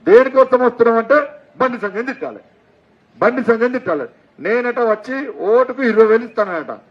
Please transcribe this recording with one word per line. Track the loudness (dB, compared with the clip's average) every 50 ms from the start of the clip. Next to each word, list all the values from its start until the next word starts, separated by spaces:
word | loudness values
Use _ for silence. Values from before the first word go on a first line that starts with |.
| _
దేనికోసం | 6 6 6 6 4 2 2 2 4 2 2 2
వస్తున్నామంటే | 0 0 2 0 2 2 0 0 2 0 0 0 -2 -12 -20 _ _ _ -4
బండి | -4 -4 -2 -6 -8
సంజయ్ | -8 -6 -6 -8 -8
తిట్టాలి, | -10 -10 -12 -12 -12 -16 -20 _ _ _ _ _ _ _ _ _ _ _ _ _ _ 0
బండి | 0 0 0 0 0 0
సంజయ్ | 0 0 0 -2 -2
తిట్టాలి. | -4 -4 -4 -4 -4 -6 -10 _ _ _ _ _ -10 -4
నేనట | -2 -2 -2 -2 -4 -2 -2 0 0
వచ్చి | 0 -2 -4 -10 -8 -8 -8 -10 -10 -6 -2 2
ఓటుకు | 2 2 2 0 -2 -4 -2 0
ఇరవై | 4 4 4 4
వేలు | 4 0 0 -4
ఇస్తానట | -4 -4 -4 -4 -4 -10 -8 -10 -14 -16 _ _